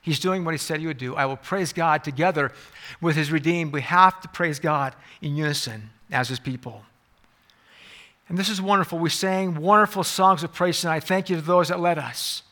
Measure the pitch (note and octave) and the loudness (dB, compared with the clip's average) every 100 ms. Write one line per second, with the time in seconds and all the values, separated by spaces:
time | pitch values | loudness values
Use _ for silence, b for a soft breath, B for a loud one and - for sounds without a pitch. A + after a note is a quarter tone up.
0 | - C#3+ F#3 F#3+ E3+ D#3+ - D#3 D#3+ C#3 | -2 0 0 0 -2 -4 -4 -4 -4 -6
1 | B2+ C3+ C#3 C3+ - F#3+ E3 - E3 D3+ | -6 -2 -2 -2 -6 -4 -4 0 0 0
2 | D3+ C3+ D#3+ C#3+ C3+ B B B B B | -2 0 0 2 -2 B B B B B
3 | E3 D3+ D3 D#3+ D#3+ E3+ D#3+ C#3+ B2 F3 | 0 2 2 2 2 0 -2 -4 0 6
4 | F#3 F#3 - - E3+ C#3+ D#3+ D3+ C#3 - | 6 4 -14 -4 -4 -2 0 0 -2 -8
5 | B B D3+ D3 D3+ C#3+ - A2 G#2+ _ | B B -6 -2 -2 -2 -6 -10 -16 _
6 | - C3 B2 B2+ - B2+ B2 G#2+ - _ | -4 -2 -2 -4 -6 -8 -10 -16 -20 _
7 | _ _ _ B B B B B B B | _ _ _ B B B B B B B
8 | B B _ F3 G3 G3+ F#3+ G3+ F3 E3+ | B B _ -4 -2 -2 2 2 2 0
9 | E3 - F#3+ F#3+ F#3+ D#3 E3 G#3 G#3 G3 | 0 0 0 0 0 -2 4 6 6 0
10 | F3 - F#3+ F3+ D#3+ - F3+ E3 E3+ D#3+ | -4 4 4 4 0 0 0 0 -2 -2
11 | - F#3+ F#3+ F3 D#3 F3+ D#3+ F3+ F3 E3 | 0 -2 0 -4 2 4 4 0 0 0
12 | B2+ A#2+ - - _ | -4 -6 -6 -8 _